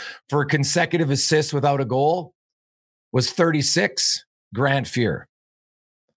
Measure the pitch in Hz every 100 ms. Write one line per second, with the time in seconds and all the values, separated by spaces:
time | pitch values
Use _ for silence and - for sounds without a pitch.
0 | - - - 147 143 156 139 170 165 175
1 | 151 139 - 156 147 143 143 143 123 131
2 | 147 180 160 _ _ _ _ _ _ _
3 | _ 127 120 - 165 156 139 165 - -
4 | - - - _ _ 101 139 139 120 123
5 | 110 71 - _ _ _ _ _ _ _
6 | _